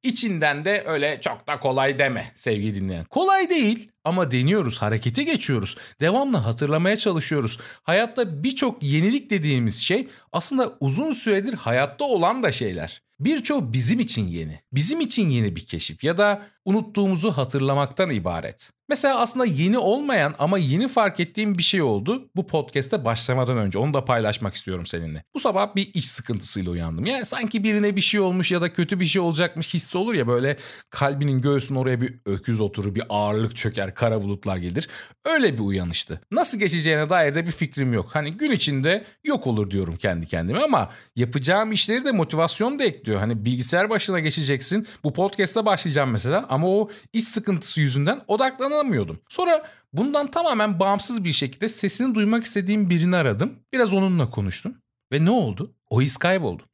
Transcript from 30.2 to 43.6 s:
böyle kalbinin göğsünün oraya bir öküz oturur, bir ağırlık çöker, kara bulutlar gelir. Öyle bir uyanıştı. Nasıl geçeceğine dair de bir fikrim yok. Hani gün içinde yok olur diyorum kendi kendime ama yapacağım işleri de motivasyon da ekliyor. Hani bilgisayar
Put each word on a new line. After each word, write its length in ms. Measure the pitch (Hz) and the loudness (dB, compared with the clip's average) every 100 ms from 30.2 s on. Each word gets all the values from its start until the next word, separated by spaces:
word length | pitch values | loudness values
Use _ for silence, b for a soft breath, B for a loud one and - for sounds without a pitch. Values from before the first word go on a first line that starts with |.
| 117 | 2
böyle 300 | 120 135 143 B B - | 2 0 -2 B B -14
kalbinin 520 | - 143 143 147 131 | -2 -2 0 0 2
göğsünün 380 | 139 143 - 135 | 2 2 0 -2
oraya 220 | 131 127 | 0 0
bir 120 | 123 - - | -2 -6 -6
öküz 360 | 98 - 110 | -4 -2 0
oturur, 340 | 104 - 101 98 | 0 -2 -4 -4
bir 80 | - | -2
ağırlık 460 | 104 104 107 110 - | -2 0 0 -2 -2
çöker, 400 | 110 - 98 - | -4 -4 -6 0
kara 260 | 120 110 | 0 0
bulutlar 360 | 101 101 104 95 | -2 -4 -4 -4
gelir. 320 | 87 95 - B B _ 294 | -4 -4 -6 B B _ -2
Öyle 280 | 320 226 | 2 2
bir 60 | 120 | 0
uyanıştı. 600 | 101 95 87 82 - 80 _ | -2 -2 -2 -4 -6 -10 _
Nasıl 280 | 240 349 220 | 0 0 2
geçeceğine 500 | 196 165 156 151 151 | 0 2 2 2 2
dair 260 | 180 151 147 | 2 4 0
de 100 | 170 | -2
bir 60 | |
fikrim 420 | 160 156 - 131 | -4 -4 -2 0
yok. 160 | 113 117 | 0 0
Hani 180 | 156 151 | -4 -4
gün 200 | 185 302 | -4 0
içinde 540 | 214 - 135 143 196 B B | 0 0 2 2 0 B B
yok 240 | 294 277 131 | -2 -2 0
olur 240 | 110 98 | 0 0
diyorum 240 | 98 90 85 | -2 -2 -2
kendi 320 | 101 85 82 | -2 -2 -2
kendime 320 | 87 85 160 | -4 -2 0
ama 300 | 302 190 104 B B - | 2 0 0 B B -4
yapacağım 560 | 120 131 127 190 220 | -2 0 2 2 2
işleri 340 | 214 - 233 269 | 0 0 0 0
de 60 | |
motivasyon 680 | 220 156 160 165 - 226 285 | 0 0 0 0 0 -2 0
da 40 | |
ekliyor. 360 | 247 135 110 101 | -2 -2 -4 0
Hani 260 | 107 117 110 | 0 0 0
bilgisayar 440 | 127 | 0